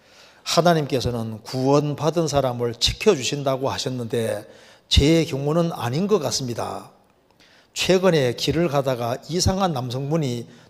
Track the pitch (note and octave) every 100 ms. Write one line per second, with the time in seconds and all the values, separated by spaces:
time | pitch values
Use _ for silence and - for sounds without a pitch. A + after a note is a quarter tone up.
0 | _ - - _ - - E3 E3 C#3 C3+
1 | A#2+ A#2+ A2+ A2 - C3 C3 C#3+ D3 C#3
2 | D3+ E3 D#3+ C#3+ C3 A#2+ A#2+ A2+ - -
3 | A3 E3 A#2+ C#3+ C#3 C3+ C3 F#2 C3+ B2+
4 | A#2 A#2+ A2+ G#2 G#2+ - - - _ -
5 | C#3+ E3 D#3 C3+ C#3+ D#3+ E3+ - A#2+ C3
6 | G3 G#3 C3+ - C3 A2+ G2 G2+ - _
7 | _ _ _ _ _ _ _ - - F#3
8 | F#3 D#3+ B2+ A#2 - C#3+ F3 C#3+ C3+ B2
9 | A#2 C3 - E3 G3 F#3+ F#3+ C#3 B2+ B2
10 | C#3 E3 C#3 A#2+ A#2 - -